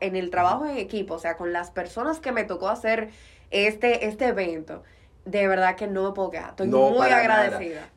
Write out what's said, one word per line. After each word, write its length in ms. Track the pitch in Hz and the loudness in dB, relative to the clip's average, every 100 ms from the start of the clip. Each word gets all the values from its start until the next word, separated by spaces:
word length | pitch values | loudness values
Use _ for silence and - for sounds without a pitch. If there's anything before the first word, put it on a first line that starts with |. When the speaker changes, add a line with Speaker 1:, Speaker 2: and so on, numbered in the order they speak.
Speaker 1:
en 140 | 196 185 | -6 -4
el 140 | 180 | -2
trabajo 340 | 180 180 240 302 | 0 2 0 -2
en 120 | 262 | -6
equipo, 360 | 190 214 185 | -6 -6 -6
o 60 | 165 | -6
sea, 180 | 170 165 | -6 -6
con 160 | 175 | -4
las 160 | 175 170 | -6 -6
personas 480 | 190 175 226 294 320 | -8 -8 -6 -4 -4
que 120 | 262 | -4
me 120 | 233 | -4
tocó 240 | 196 180 190 | -4 -4 -4
hacer 400 | 226 220 226 220 - - - - | -2 0 -2 -4 -12 -20 -20 -4
este, 560 | 202 208 214 240 233 214 | 0 0 2 2 2 -2
este 180 | 214 254 | -2 0
evento, 560 | 196 175 160 160 165 - _ _ _ 185 | 0 -2 -6 -10 -14 -18 _ _ _ -4
de 220 | 202 196 | 0 2
verdad 280 | 190 185 185 | 4 2 2
que 120 | 202 | -2
no 160 | 190 | -2
me 80 | 196 | -2
puedo 160 | 196 185 | -2 -4
quedar. 220 | 165 - | -6 -10
Estoy 160 | - 208 | -4 2
Speaker 2:
No, 220 | 262 269 | 6 6
Speaker 1:
muy 80 | 247 | 6
Speaker 2:
para 280 | 254 240 226 | 6 6 6
nada. 140 | 214 202 | 4 4
Speaker 1:
agradecida. 440 | 190 170 151 - | 0 -6 -10 -14